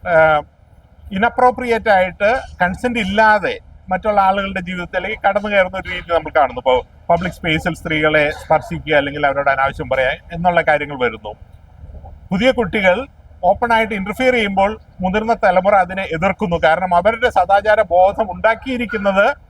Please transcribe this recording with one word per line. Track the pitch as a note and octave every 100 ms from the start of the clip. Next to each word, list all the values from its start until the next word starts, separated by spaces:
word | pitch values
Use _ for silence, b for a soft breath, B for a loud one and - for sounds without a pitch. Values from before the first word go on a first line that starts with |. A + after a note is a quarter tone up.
| F3+
ഏഹ്, | E3 D#3 D3+ - _ _ _ _ - -
ഇനപ്രോപ്രിയേറ്റ് | F#3+ A#3 A#3 B3 B3+ B3 A3+ G#3+
ആയിട്ട് | F#3+ F#3 E3+ G#3 B3+ - -
കൺസെന്റ് | F3+ F#3+ B3 A#3
ഇല്ലാതെ | F#3+ G#3 A3 G#3+ D#3 G2 - - -
മറ്റുള്ള | F#3 G#3+ G3+
ആളുകളുടെ | F#3+ G3+ G3 F#3+
ജീവിതത്തിലേക്ക് | F3 F3+ F3 F#3 F#3 A3 G#3
കടന്നു | G3 G#3
കയറുന്ന | G3+ F#3 F#3+
ഒരു | F#3
രീതി | F3+ E3+
നമ്മൾ | E3 D#3 D#3+
കാണുന്നു. | C3+ B2
ഇപ്പോ | C3 B2+ - - -
പബ്ലിക് | E3+ F3+
സ്പേസിൽ | - E3+ D#3 F3+
സ്ത്രീകളെ | E3 E3+ D#3 D#3 D3+ D3
സ്പർശിക്കുക, | D#3 - D#3 - E3 C#3+
അല്ലെങ്കിൽ | D3+ C#3+ D3 C#3+
അവരോട് | C#3 C#3
അനാവശ്യം | C3+ C3+ C3 C3
പറയാ | C3 C3 D#3+ -
എന്നുള്ള | E3+ F3 E3+
കാര്യങ്ങൾ | D#3+ D3 D3 C#3
വരുന്നു. | A#2+ A2 G#2+ A2 - - - - - - - - -
പുതിയ | F#3 B3+
കുട്ടികൾ | B3 G3+ G#3+ F#3 F#3 C#4 - - -
ഓപ്പൺ | F3+ G3 A#3
ആയിട്ട് | A3+ A3
ഇന്റർഫിയർ | G#3+ F#3+ G#3 B3+
ചെയ്യുമ്പോൾ | B3 G3+ G3 G3+ A3 - -
മുതിർന്ന | F#3 G#3 A3 A3
തലമുറ | G3+ F3+ F#3
അതിനെ | G3+ F3+ F#3+
എതിർക്കുന്നു. | F#3+ D#3+ F#3+ F3+ G#3 E3+
കാരണം | E3 E3 F#3
അവരുടെ | F3 G3 A3+ A#3+
സദാചാര | G3 F3+ G3+ G#3 G#3+
ബോധം | F#3+ F3 F#3+ G3+ G#3+
ഉണ്ടാക്കിയിരിക്കുന്നത് | F3+ G#3+ A3 C4+ B3 A3+ G#3+ G3 F#3+ A3+ D4